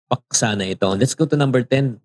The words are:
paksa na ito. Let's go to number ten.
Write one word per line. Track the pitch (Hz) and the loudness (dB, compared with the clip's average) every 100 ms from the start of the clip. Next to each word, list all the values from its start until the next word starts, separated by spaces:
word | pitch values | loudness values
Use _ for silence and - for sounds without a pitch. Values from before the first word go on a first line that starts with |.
| - | -6
paksa | 131 - - 113 101 | -6 -4 -2 0 -2
na | 95 | -4
ito. | 92 98 | -2 0
Let's | 98 131 | 2 0
go | - | 0
to | 156 147 | 0 2
number | 139 127 | 2 0
ten. | 120 135 139 107 | 2 0 0 -4